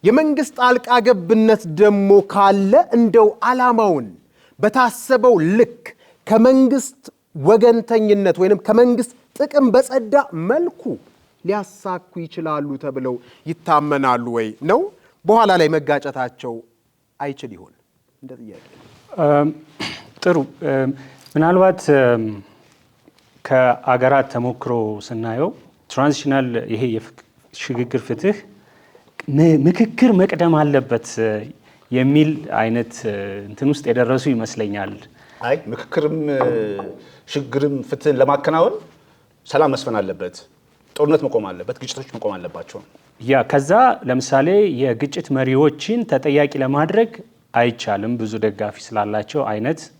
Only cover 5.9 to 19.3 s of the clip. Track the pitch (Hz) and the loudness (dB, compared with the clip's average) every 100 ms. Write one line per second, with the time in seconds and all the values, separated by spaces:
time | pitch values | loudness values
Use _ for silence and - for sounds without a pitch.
5.9 | - _ _ - 220 233 262 262 262 - | -20 _ _ 0 4 6 6 4 2 -4
6.9 | _ - _ _ 160 139 220 240 233 226 | _ -20 _ _ -4 4 6 6 4 2
7.9 | 233 214 208 196 170 190 208 - 220 247 | 0 2 2 2 2 2 2 2 4 4
8.9 | 240 247 _ _ - 294 294 262 233 262 | 2 -4 _ _ -6 -2 2 4 2 2
9.9 | 262 220 277 - 165 170 277 349 - - | -2 0 0 0 -6 -2 -2 -2 -6 -10
10.9 | - _ _ _ _ 165 208 190 - 196 | -10 _ _ _ _ -6 -6 -6 -14 -10
11.9 | 180 _ - 165 - 160 151 143 135 143 | -10 _ -14 -12 -10 -6 -6 -6 -8 -8
12.9 | 131 127 123 - _ 151 165 - 151 147 | -6 -6 -8 -12 _ -12 -10 0 0 2
13.9 | 143 135 120 120 117 110 107 151 233 403 | 0 2 0 -2 -6 -6 -8 0 0 0
14.9 | _ _ _ 160 226 214 185 156 156 143 | _ _ _ 0 2 4 4 2 0 -2
15.9 | 143 139 135 123 _ 127 113 - _ _ | -4 -4 -8 -10 _ -12 -12 -16 _ _
16.9 | _ _ _ 143 135 131 95 - _ _ | _ _ _ -12 -10 -16 -18 -20 _ _
17.9 | _ _ _ 131 123 110 98 _ - - | _ _ _ -20 -20 -20 -20 _ -20 -20
18.9 | _ _ 208 147 | _ _ -2 2